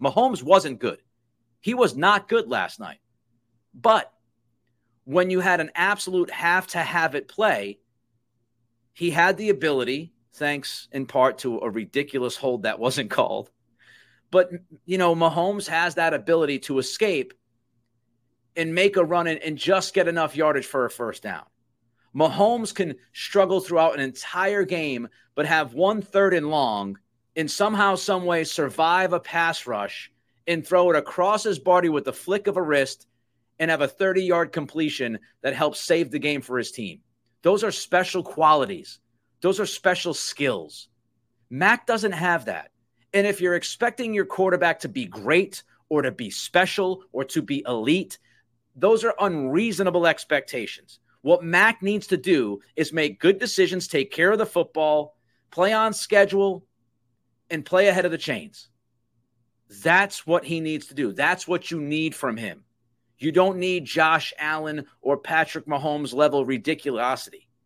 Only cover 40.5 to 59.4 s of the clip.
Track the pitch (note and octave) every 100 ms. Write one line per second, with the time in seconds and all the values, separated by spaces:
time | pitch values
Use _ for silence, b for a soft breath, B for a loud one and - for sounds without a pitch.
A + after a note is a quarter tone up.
40.5 | G#2 D#2 - - _ _ _ _ _ -
41.5 | C3 F#3 A#3 - A3+ G#3 E3+ F3 E3+ A2+
42.5 | E2+ - _ _ _ _ G3+ G3+ G3+ F3+
43.5 | F3 - - A#3+ A#3 A#3+ G#3+ F#3+ - F#3+
44.5 | F3+ E3+ E3 D3+ A2+ G#2+ A2 G#2 E3 G3
45.5 | - - _ - D3+ C3+ G2+ A2 - -
46.5 | F3 F#3 - F#3 F#3 - B2 C3+ D#3+ -
47.5 | C#3 - A#2+ A2 F3 - - _ _ _
48.5 | _ _ C3+ F#3+ A3+ A3+ - G3 E3 C3
49.5 | D3+ A3+ E3+ F#3+ F3 E3+ D#3 - D3 -
50.5 | C3 G#2+ - _ - _ _ C#3 F3 E3
51.5 | F3 G#3+ A3+ F#3+ G#3 - F#3 C#3+ E3 G#2+
52.5 | G2+ b b D#3 D#3+ D3+ - D#3+ G3 A#3+
53.5 | - F3+ F3+ - D3 C3+ - F3 G#3+ G#3+
54.5 | F3 E3 D#3 D#3 D3+ D3 _ _ _ _
55.5 | - F#3 A3 A3 G#3+ - G#3 G3 G3 G3
56.5 | F#3 - _ _ _ _ _ _ _ -
57.5 | E3 - F#3 G3+ F3+ F3 D#3+ - A#2 -
58.5 | - - _ _ _ _ _ _ _